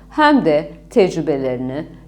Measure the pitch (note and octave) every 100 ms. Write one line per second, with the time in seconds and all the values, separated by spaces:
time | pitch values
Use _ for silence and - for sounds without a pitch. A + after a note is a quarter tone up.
0 | - - D4 C#4+ D#3+ D3+ D#3+ - - A#3+
1 | F3+ E3 D3+ C#3 C3 B2 B2+ C3+ D#3+ -